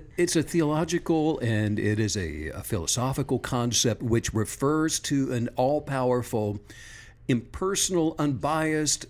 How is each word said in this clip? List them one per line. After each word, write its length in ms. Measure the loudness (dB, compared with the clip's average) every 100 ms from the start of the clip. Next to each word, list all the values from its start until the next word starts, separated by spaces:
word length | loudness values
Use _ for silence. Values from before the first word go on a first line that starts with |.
| -2 0
it's 220 | 2 2
a 60 |
theological 960 | 2 2 2 2 0 -2 2 2 2 2
and 380 | 0 2 2 2
it 220 | 2 2
is 160 | 2 0
a, 360 | -4 -6 -8
a 120 | -8
philosophical 720 | -4 -4 -2 0 0 -2 0 -2
concept 640 | 0 0 0 2 2 0
which 320 | 2 0 2
refers 680 | -2 -2 -2 0 2 0 -2
to 320 | 0 0 0
an 160 | -2 -2 0
all-powerful, 1000 | 0 0 -2 -2 2 0 0 -2 -2 -4 -10 -18 -18 -20 -20 -8 0
impersonal, 880 | 0 0 -4 -2 0 0 2 2 2
unbiased, 840 | 0 0 0 0 2 2 0 -2 -4